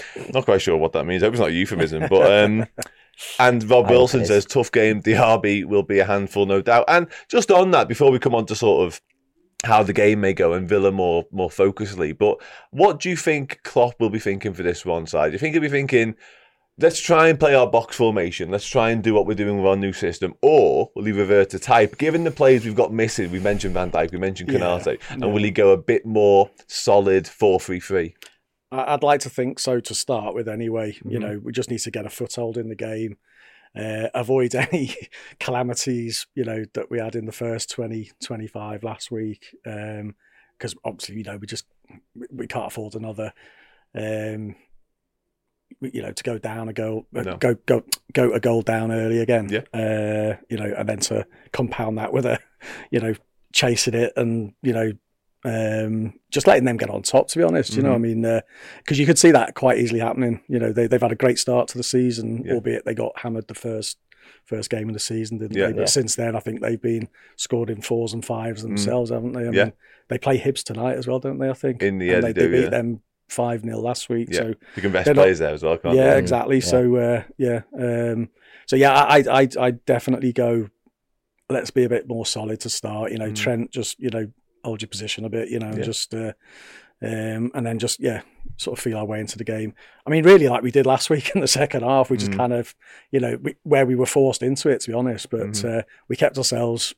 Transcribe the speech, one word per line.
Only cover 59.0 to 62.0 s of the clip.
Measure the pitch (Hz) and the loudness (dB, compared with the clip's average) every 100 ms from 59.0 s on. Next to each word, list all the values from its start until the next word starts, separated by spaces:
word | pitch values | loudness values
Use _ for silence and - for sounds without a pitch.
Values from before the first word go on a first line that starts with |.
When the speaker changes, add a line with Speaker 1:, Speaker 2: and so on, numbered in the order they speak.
| 147 | 4
Speaker 3:
could | 160 | 6
see | 170 | 8
that | 143 - - | 6 4 0
quite | 127 113 | 2 2
easily | 117 113 | 0 0
happening. | 113 127 120 113 - | -2 0 -2 -2 -4
You | 123 | -2
know, | 113 | 0
they, | 110 117 | 0 2
they've | 123 | 2
had | 117 | 0
a | 110 | 2
great | 131 120 | 2 2
start | - 123 120 | 0 0 0
to | 123 | -4
the | |
season, | 120 127 | -2 0